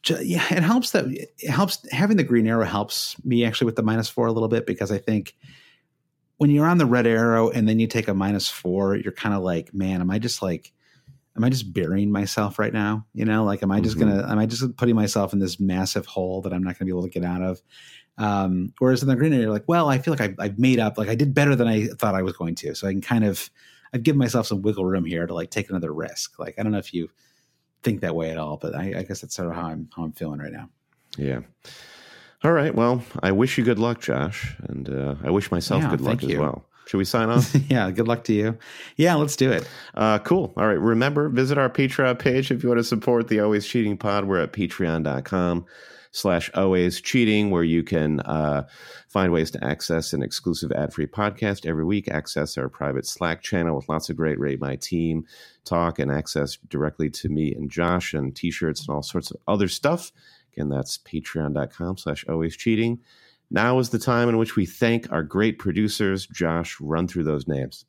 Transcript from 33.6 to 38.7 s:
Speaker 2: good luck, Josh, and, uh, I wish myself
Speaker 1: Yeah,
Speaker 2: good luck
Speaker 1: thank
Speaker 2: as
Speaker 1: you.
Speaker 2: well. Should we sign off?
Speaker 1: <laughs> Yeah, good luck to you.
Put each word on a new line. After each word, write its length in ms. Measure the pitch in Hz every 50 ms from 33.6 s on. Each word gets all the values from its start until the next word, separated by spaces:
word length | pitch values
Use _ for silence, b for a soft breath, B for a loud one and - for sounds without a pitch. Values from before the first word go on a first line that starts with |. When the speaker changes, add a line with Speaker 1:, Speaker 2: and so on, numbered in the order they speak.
| 117
Speaker 2:
good 140 | 117 117 101
luck, 220 | 113 120 117 -
Josh, 540 | - - 60 67 71 85 107 - - - - -
and, 280 | - - - 67 67 -
uh, 260 | 67 67 67 71 69 73
I 80 | - 69
wish 200 | 90 101 95 -
myself 320 | 92 87 85 - 95 143
Speaker 1:
Yeah, 80 | 160 -
Speaker 2:
good 100 | - 71
luck 200 | 67 65 - -
Speaker 1:
thank 40 | -
Speaker 2:
as 60 | -
Speaker 1:
you. 100 | - -
Speaker 2:
well. 240 | 73 69 62 - - _ b b b
Should 120 | - - 98
we 60 | 98
sign 240 | - - 117 113 110
off? 240 | 117 120 117 - - 139
Speaker 1:
<laughs> 60 | 139 139
Yeah, 200 | 135 120 101 92
good 160 | 90 104 113 113
luck 160 | 120 117 -
to 80 | -
you. 260 | 110 104 104 110 117 113 B B